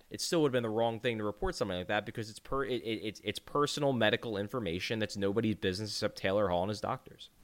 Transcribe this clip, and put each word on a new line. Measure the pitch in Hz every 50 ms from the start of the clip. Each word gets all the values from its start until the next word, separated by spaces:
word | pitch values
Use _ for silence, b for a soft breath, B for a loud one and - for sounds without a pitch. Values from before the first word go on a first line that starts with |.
| - -
It | - -
still | - - 180 165 151
would've | 135 123
been | 123
the | 117 110
wrong | 107 113 117 117 113 107
thing | - 123 113
to | 107 104
report | 104 - - 190 185 170
something | - 110 98 90
like | 90 90
that | - 104 107 104
because | 120 - 117 107 110
it's | 104
per-, | - - - 139 139 135
it, | - 127 - -
it, | 113 110 90 95
it's, | 110 92 - -
it's | 104 - -
personal | - - - 143 143 - - 147 147 139 131
medical | 113 110 107 117 - - 117 104
information | 98 104 104 - 127 107 85 85 90 - - 117 110
that's | 107 - -
nobody's | 101 98 98 98 113 113 110 104
business | - - 95 90 104 110 104
except | - - 107 98 - -
Taylor | - 95 98 107 101 90
Hall | 87 87
and | 92 104
his | 104 -
doctors. | - 98 127 - - - - - - - _ -